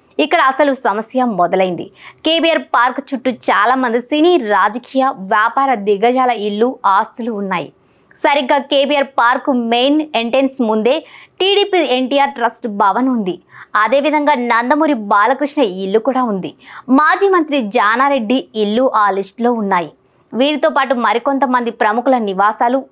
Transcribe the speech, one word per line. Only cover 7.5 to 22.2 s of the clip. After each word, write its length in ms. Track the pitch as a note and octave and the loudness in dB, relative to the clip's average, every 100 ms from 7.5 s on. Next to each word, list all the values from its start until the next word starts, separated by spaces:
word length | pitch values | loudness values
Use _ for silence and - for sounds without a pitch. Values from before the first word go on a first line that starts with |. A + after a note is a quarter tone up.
| F3 C#3+ _ _ _ _ - | -6 -8 _ _ _ _ -4
సరిగ్గా 420 | D4+ C#4+ B3+ D4 | -2 0 0 -2
కేబీఆర్ 460 | C#4 C#4 C#4 C#4+ | 0 0 0 0
పార్క్ 460 | C#4 - A#3 C4 C#4+ | -2 0 0 0 -2
మెయిన్ 520 | B3 A#3 A#3+ C4+ D4+ D4+ A3+ | -2 0 0 2 0 0 -4
ఎంట్రన్స్ 460 | A#3 B3+ C4+ C4+ | -2 0 -2 -2
ముందే 380 | A3 A3 A3 D#4 - - - - | -2 0 0 0 -4 -20 -18 -4
టీడీపీ 380 | F#4+ G4+ G4+ F#4 | 0 2 2 0
ఎన్టీఆర్ 520 | E4 B3+ B3+ C#4 C#4 | 0 0 0 0 0
ట్రస్ట్ 380 | C4+ A#3 - A3+ | 0 -4 -4 -8
భవన్ 420 | G3+ G3 G3+ C4 | 0 0 2 0
ఉంది. 300 | A#3+ F#3 D#3+ _ - - G#3 | 0 -2 -6 _ -20 -4 0
అదేవిధంగా 580 | A3 C#4 D4 D4+ D4 | 2 2 2 0 0
నందమూరి 600 | C4+ A#3+ A#3 B3 D4 D#4 | 0 2 0 2 0 2
బాలకృష్ణ 680 | B3+ G3+ G#3 A3 C4 C#4+ D4+ | 0 0 2 2 0 -2 0
ఇల్లు 380 | A3 F#3 F#3+ A3 | -2 -2 -2 0
కూడా 240 | C4+ B3+ | 0 -2
ఉంది. 300 | B3 G3 D#3+ - - - - | -2 -4 -6 -14 -20 -14 0
మాజీ 400 | C4 D#4 F#4 G4+ | 2 4 2 2
మంత్రి 320 | F#4 D4+ C4+ | 2 0 -2
జానారెడ్డి 840 | G#3 A#3 G#3 A#3 C#4 C#4 G#3+ C4 - G#3+ | -2 0 0 2 2 0 0 -2 -2 -4
ఇల్లు 360 | G3+ A3+ C4 A3 | -2 0 0 2
ఆ 140 | G#3 | 0
లిస్టులో 420 | G3 G3 - A#3 | 0 -6 -4 -2
ఉన్నాయి. 400 | A#3 G3 F3+ D#3 _ _ _ - | -2 -2 -2 -4 _ _ _ -10
వీరితో 360 | A3 C#4 D4 D#4+ | -2 0 0 0
పాటు 240 | C4+ C4+ | 0 -2
మరికొంతమంది 760 | B3 A3+ A3 C#4 C#4 B3 B3 A#3 | 0 0 0 -2 -2 0 0 -2
ప్రముఖుల 460 | A3+ G#3+ A3+ B3+ | -2 0 0 0
నివాసాలు, 680 | B3+ | 0